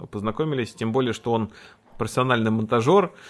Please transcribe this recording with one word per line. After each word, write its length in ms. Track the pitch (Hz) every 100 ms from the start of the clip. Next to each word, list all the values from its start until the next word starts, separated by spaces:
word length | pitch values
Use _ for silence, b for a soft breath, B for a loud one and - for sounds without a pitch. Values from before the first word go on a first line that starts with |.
| -
познакомились, 600 | 104 107 107 156 135 110
тем 180 | - 113
более, 220 | 127 123
что 180 | 107 120
он 180 | 113 104 B B B _ -
профессиональный 540 | 113 - 127 120 110
монтажёр, 640 | 110 107 120 120 196 175 B